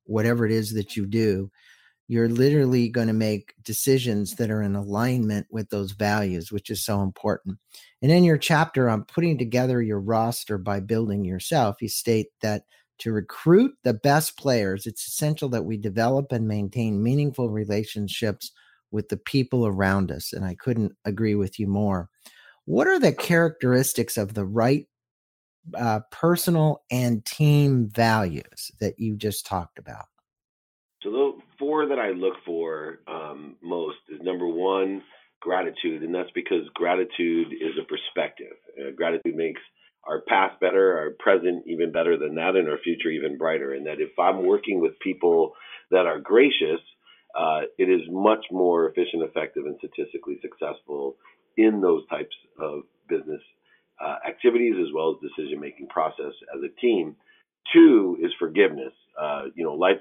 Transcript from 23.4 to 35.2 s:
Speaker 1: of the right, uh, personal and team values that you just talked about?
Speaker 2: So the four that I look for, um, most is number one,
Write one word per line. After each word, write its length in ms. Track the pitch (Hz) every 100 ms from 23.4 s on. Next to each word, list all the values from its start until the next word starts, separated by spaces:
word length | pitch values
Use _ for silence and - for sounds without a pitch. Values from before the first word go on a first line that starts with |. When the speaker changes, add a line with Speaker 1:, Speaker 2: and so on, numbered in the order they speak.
| 165 - 127 127 135 - 117 -
Speaker 1:
of 180 | 101
the 120 | 107 98
right, 420 | 113 120 147 - _ _ _ _ _ _ _ - 107
uh, 240 | 117 107 -
personal 720 | - 165 175 - 165 156 - -
and 340 | 123 123 113
team 640 | - - 151 147 143 127 107
values 840 | 117 113 110 92 73 - - - -
that 180 | 104 -
you 180 | 110 104
just 300 | 107 - -
talked 320 | 92 82 -
about? 280 | - - - _ _ _ _ _ _ _ _ _
Speaker 2:
So 80 | 101
the 220 | 120 139 - - -
four 280 | 143 151 147
that 120 | 131
I 120 | 104
look 240 | 90 95 90
for, 540 | 87 82 82 78 78 76 78
um, 500 | 80 76 73 73 -
most 360 | 85 85 78 - -
is 120 | 76
number 260 | 87 90 87
one, 540 | 82 95 95 95 95 - -